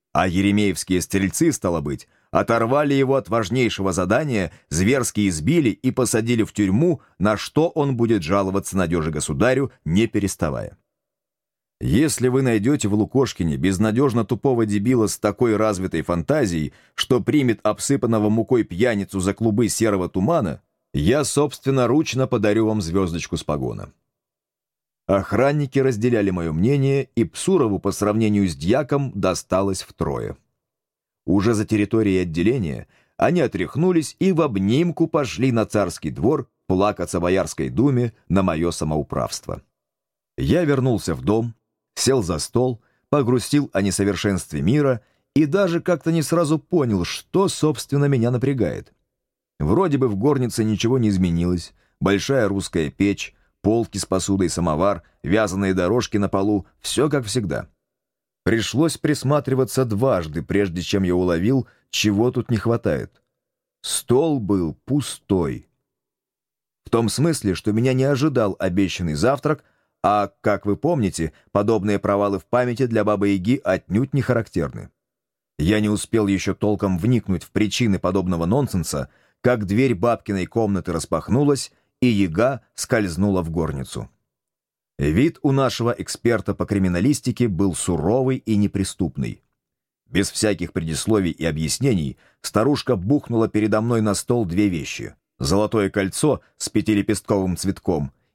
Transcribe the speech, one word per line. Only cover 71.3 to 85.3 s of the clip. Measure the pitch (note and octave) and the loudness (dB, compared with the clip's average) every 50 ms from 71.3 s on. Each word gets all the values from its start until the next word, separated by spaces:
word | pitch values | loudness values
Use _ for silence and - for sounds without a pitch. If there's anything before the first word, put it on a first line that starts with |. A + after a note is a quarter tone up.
| - _ _ _ | -6 _ _ _
подобные | - G2+ G#2 G#2 A2+ G#2+ F#2 G#2+ G#2 F#2+ | -2 0 2 2 2 0 0 0 -2 0
провалы | - - G2+ G2+ G2+ G2+ G2 F#2 | 0 0 0 2 2 0 0 -4
в | - | -4
памяти | _ - B2 B2 B2 A#2+ A2+ C3+ | _ 0 0 0 0 0 -2 -2
для | A#2+ A2+ A2 G#2 | 0 0 0 0
Бабы-Яги | G#2+ G#2 G2+ G2+ G2+ G2+ F#2+ F2 G#2 B2+ C#3+ - | 0 0 2 2 2 0 0 2 0 0 0 0
отнюдь | - F#2 F2+ - - F2 G#2 C3+ C3+ - | -2 -2 -2 -2 -2 -2 -2 0 0 -2
не | C#3+ A#2+ | -2 0
характерны. | - B2 A#2 G#2+ - - F#2 D#2 C2+ B1 A1+ G1+ - _ _ _ _ _ _ _ _ _ _ _ _ _ - | 0 0 -2 -2 -2 -4 -4 -4 -4 -6 -12 -16 -18 _ _ _ _ _ _ _ _ _ _ _ _ _ -2
Я | D2+ E2+ G#2+ G#2+ | 0 2 2 2
не | G#2+ G#2 | 2 0
успел | G#2+ G2+ - - - A2+ G#2+ G2 | 0 -2 -4 -2 0 0 2 2
ещё | G2 F#2 - G2+ F#2 | 0 0 0 -4 -4
толком | - - G#2 G#2 F2 - G2 F#2 | -2 0 0 0 0 0 -2 0
вникнуть | E2+ E2 A#2 B2+ A#2 - - F#2+ E2 - | 0 0 0 0 0 0 -2 -4 -4 -4
в | - | -6
причины | _ - G#2+ G2+ - - B2+ A2+ G2 F2 | _ -2 0 0 0 0 0 0 0 0
подобного | - F2+ F#2 G2 F2+ F2+ F2+ E2 E2 | 0 0 0 0 0 0 -2 -2 0
нонсенса, | F2 G#2 C#3+ C#3 - - F#2+ D#2+ - - C#2+ C2+ - _ _ _ _ _ _ | 0 0 0 0 -2 -2 -4 -4 -4 -6 -6 -8 -8 _ _ _ _ _ _
как | - B2 B2 A#2 G#2 | 0 0 0 0 0
дверь | F2 G2+ A2 C3+ C3 B2 | -2 0 2 2 2 0
бабкиной | E2+ G2 A#2 A#2 - - - G2+ F#2+ F2+ | 0 0 0 0 -2 -2 -4 -4 -2 -4
комнаты | E2 - A#2 A2 G2+ G2+ F#2 E2 - E2+ | -2 0 0 0 2 0 -2 -2 -4 -4
распахнулась, | E2 - - - D#2+ - - F#2 C3 D3 C#3+ C#3+ C3+ - - - _ _ _ _ _ | -4 -4 -2 -4 -4 -2 0 0 2 2 2 2 0 -2 -8 -14 _ _ _ _ _
и | - | 0
Яга | B2 A2+ G2+ G2 F2 D#2 E2+ A2+ C3 C#3 A#2+ - _ _ | 2 4 4 2 2 2 2 0 0 0 -4 -10 _ _
скользнула | - - - - A#2+ G#2+ F#2 D#2+ D#2+ G2 G#2 G2 F2+ E2+ | -12 -4 -2 0 0 0 0 0 0 0 2 2 0 -2
в | E2 | -2
горницу. | D#2+ E2+ D#2+ D2 C#2 C2+ C2 - - A#1+ A1+ - _ _ _ _ _ _ _ _ _ _ _ _ _ _ _ _ _ | -2 -4 -4 -4 -4 -8 -10 -10 -10 -12 -12 -12 _ _ _ _ _ _ _ _ _ _ _ _ _ _ _ _ _
Вид | - C#2 D2 D#2 F2+ C3+ E3+ | -4 -2 0 2 2 2 2